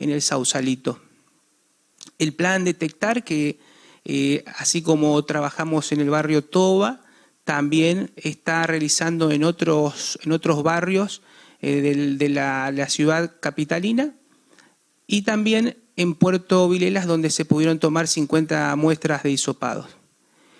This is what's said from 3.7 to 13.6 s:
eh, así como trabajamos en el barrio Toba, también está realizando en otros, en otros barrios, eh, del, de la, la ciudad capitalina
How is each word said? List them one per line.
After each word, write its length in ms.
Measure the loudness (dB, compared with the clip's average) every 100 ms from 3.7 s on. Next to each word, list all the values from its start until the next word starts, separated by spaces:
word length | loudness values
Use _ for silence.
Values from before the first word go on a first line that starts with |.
| _ -20 -20
eh, 380 | -6 -2 0 -2 -4 -6
así 260 | -2 -2
como 420 | 2 2 4 2
trabajamos 680 | 0 -4 -4 -4 -2 -2 0
en 80 | -2
el 100 | 0
barrio 320 | 0 2 0
Toba, 600 | 0 2 4 4 0 -4 _ _ _ _
también 680 | -4 -2 2 4 4 2 -4 -8
está 500 | -8 -6 -4 -2 0
realizando 640 | -2 0 0 0 0 2
en 140 | 2
otros, 720 | 0 0 0 2 0 -2 -10 -8
en 80 | -2
otros 320 | 0 0 2
barrios, 580 | 2 0 0 0 0 -6 _ -20 -20 _
eh, 200 | -2 0
del, 360 | 0 0 0 0
de 120 | 0
la, 420 | 0 -2 -2 -4
la 160 | -4 -4
ciudad 480 | 0 2 2 -2 -6
capitalina 800 | -8 -6